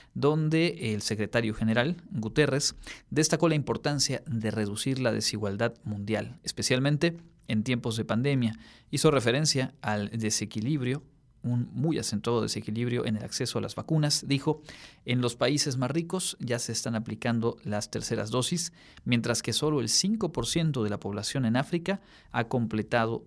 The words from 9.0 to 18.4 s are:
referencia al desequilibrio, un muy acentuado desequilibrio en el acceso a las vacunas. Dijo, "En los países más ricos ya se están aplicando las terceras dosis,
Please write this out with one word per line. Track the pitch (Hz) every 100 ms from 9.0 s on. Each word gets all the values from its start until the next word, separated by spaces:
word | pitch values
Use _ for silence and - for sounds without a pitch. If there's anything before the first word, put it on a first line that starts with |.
| 156
referencia | 139 113 131 151 135 131 -
al | 107 104 104
desequilibrio, | 113 110 - 101 110 123 151 123 147 - _ _ -
un | 120 120 -
muy | 123 160 -
acentuado | 113 104 117 120
desequilibrio | 110 107 107 110 123 120 120
en | 107
el |
acceso | 123 - 120 110
a |
las | 104 -
vacunas. | - 156 147 - 135
Dijo, | 139 156 151 - - - -
"En | 123 123
los | 120 -
países | 123 147 147 127
más | 123
ricos | 165 165 185 - -
ya | 123 117
se | -
están | 110 123 110
aplicando | 110 107 120 117 117 -
las | - 104 -
terceras | 110 - 110 107
dosis, | 127